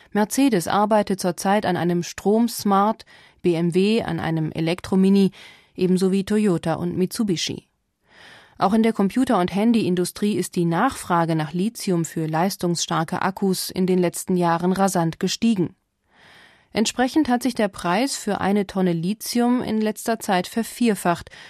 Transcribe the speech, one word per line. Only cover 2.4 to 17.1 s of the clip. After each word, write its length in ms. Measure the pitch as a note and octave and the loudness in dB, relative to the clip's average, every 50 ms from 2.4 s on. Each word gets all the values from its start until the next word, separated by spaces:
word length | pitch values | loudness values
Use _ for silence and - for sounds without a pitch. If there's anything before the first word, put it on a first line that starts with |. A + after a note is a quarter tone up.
| A#3+ A#3 - - - G#3 G3 G3 G3+ G#3+ A3 - - _ - - - - _ _ | 2 0 -2 -2 -2 2 2 2 2 2 0 -4 -8 _ -20 -20 -20 -20 _ _
B 140 | - F3+ E3+ | 0 0 2
M 180 | D#3+ E3+ F3 D#3+ | 2 2 0 2
W 280 | F#3 F#3+ G#3 A3 A3+ - | 2 2 2 2 0 0
an 180 | D#3+ E3 D#3+ | -2 -4 -4
einem 320 | - D#3+ D#3+ D#3+ D#3 D3+ - | -4 -2 -2 -2 -2 -4 -4
Elektromini, 760 | D#3+ E3 E3 F3+ - - - G3 F#3+ F#3+ G3 G3 G3 G3 F#3 - - - - - - _ _ _ | -4 -2 -2 -2 -4 -4 0 2 4 4 6 6 6 4 2 0 -4 -20 -20 -20 -20 _ _ _
ebenso 380 | - F3+ F3 F#3 F3 F#3+ F#3+ F#3+ | -2 0 2 2 2 2 0 0
wie 120 | G3 F#3+ | 0 -2
Toyota 500 | - G#3 G#3+ G#3+ G3+ E3+ D#3+ - E3+ D#3 | 0 0 0 2 2 0 0 -2 -4 -4
und 240 | - E3+ F3 - E3+ | -4 -4 -4 -2 -2
Mitsubishi. 720 | F#3 F3+ - - A3+ G3+ E3 D#3 - - - - - _ _ _ _ _ _ _ _ _ _ - - - - - - - _ - | -2 -2 -2 -2 -2 -2 -2 -2 -4 -6 -8 -10 -14 _ _ _ _ _ _ _ _ _ _ -20 -20 -20 -20 -20 -20 -20 _ -2
Auch 160 | - F#3+ G#3+ | 0 2 2
in 80 | A3 A3 | 4 2
der 100 | A3+ A3 | 2 2
Computer- 480 | - G3 F#3+ - B3 C4 - A#3 F#3 | 0 0 0 0 0 0 2 2 2
und 140 | F3+ F3 F3 | 0 0 0
Handyindustrie 800 | G3 G#3+ A#3+ A#3 A3 F#3 F3 F3+ F3+ F3 - - - G#3 G#3 - | 0 2 2 4 2 2 0 0 0 -2 -4 -4 -2 -2 -2 0
ist 220 | - F3+ - - | -2 -2 -4 -2
die 100 | F#3 E3+ | -2 0
Nachfrage 680 | E3 E3 E3+ F3 E3+ - - - - F3 E3 E3 D#3+ D#3+ | 0 2 0 0 0 -2 -4 -4 -2 0 2 2 2 0
nach 180 | D#3+ D3+ D3 F3 | -2 -2 -2 -2
Lithium 500 | F3 F#3+ A3+ A3+ - - G3 F3+ E3+ E3 | -2 -2 -2 -4 -4 -4 -2 0 0 0
für 220 | - - F3 D#3+ | -2 -4 -6 -4
leistungsstarke 960 | D#3 D#3 D#3 F3+ G3+ - - - F3 E3+ - - - E3+ D#3+ D#3+ - F3+ - - | -2 0 0 0 0 -2 -2 -2 -2 -2 -2 -2 -2 -2 -2 -2 -2 -4 -4 -4
Akkus 480 | F#3 F#3+ - G3+ F#3+ F#3 - - - | -4 -2 -2 0 0 0 -2 -4 -6
in 160 | - F#3 F#3+ | -4 -2 0
den 120 | F3+ F#3 F3+ | 2 2 2
letzten 380 | F3 E3+ - - - - F#3 | 2 0 0 -4 -4 -2 0
Jahren 360 | F3+ F3 E3+ E3 E3+ F3 F#3 F#3 | 0 2 2 0 2 2 0 2
rasant 460 | F#3 G3 G3 - F3+ E3 E3 D#3+ - | 2 2 2 2 0 0 0 -2 -2
gestiegen. 560 | F#3+ F3+ - - A3+ A3+ A3+ F#3 E3 - - _ _ _ _ _ _ _ _ _ _ - - - - - _ _ _ _ - | -2 -4 -2 0 0 0 2 2 0 -4 -6 _ _ _ _ _ _ _ _ _ _ -20 -20 -20 -20 -20 _ _ _ _ -2
Entsprechend 540 | - A3 - - - B3 B3+ | -2 -2 -2 0 0 0 0